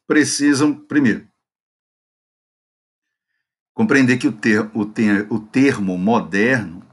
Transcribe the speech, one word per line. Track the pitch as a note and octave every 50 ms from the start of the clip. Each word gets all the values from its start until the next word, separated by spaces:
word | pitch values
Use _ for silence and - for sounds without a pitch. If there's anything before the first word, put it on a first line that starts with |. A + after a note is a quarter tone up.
| _
precisam, | - D#3 D3+ C#3+ - - - C#3+ D3 C#3+ B2 D3+ D3+ C#3
primeiro, | - - _ C3+ D3+ C#3 A2+ F#2 D#2 - _ _ _ _ _ _ _ _ _ _ _ _ _ _ _ _ _ _ _ _ _ _ _ _ _ _ _ _ _ _ _ _ _ _ _ _ _ _ _ _ _ _ _ _ _ _ _ _ _ _
compreender | - A2+ A2 C#3 C3+ C3 B2 B2+
que | B2+ D3
o | C#3+ -
ter-, | - - A#2 G#2+ G#2+ A2 G#2+ -
o | A2+ G#2
ter-, | G#2 G#2 - A2 G#2 G2+ G2 G#2 -
o | A#2+ A2
termo | A2 - - C3 C3+ C#3 A#2+ G2+ G2 F#2+ F2+ F2+
moderno | F#2 G#2+ A#2 A2 F2 D#2+ F2+ G2 G#2+ B2 C3 B2 G#2 E2 E2 - - _